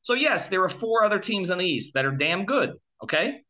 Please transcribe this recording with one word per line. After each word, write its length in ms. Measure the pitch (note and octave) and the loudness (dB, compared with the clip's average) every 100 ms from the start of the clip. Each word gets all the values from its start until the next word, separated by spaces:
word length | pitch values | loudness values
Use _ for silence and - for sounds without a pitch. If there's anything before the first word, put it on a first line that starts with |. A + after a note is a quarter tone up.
So, 100 | - | 0
yes, 340 | B3 D4 F#3+ - | 0 2 0 0
there 160 | F#3+ | 0
are 60 | F#3 | 0
four 340 | - A3+ A3+ | -2 0 2
other 160 | G#3 G#3 | 4 2
teams 300 | - G#3 F3 | -2 -2 -2
in 80 | F3+ | 0
the 80 | |
East 280 | F#3 B2+ - | 0 -2 -2
that 100 | C3+ | 0
are 100 | C3+ | 0
damn 300 | C3+ D3+ F3+ | 0 0 0
good, 300 | G3 C4+ D3+ - _ _ | 0 0 0 -6 _ _
okay? 380 | - D#3 A3+ C#4 | -2 0 0 -6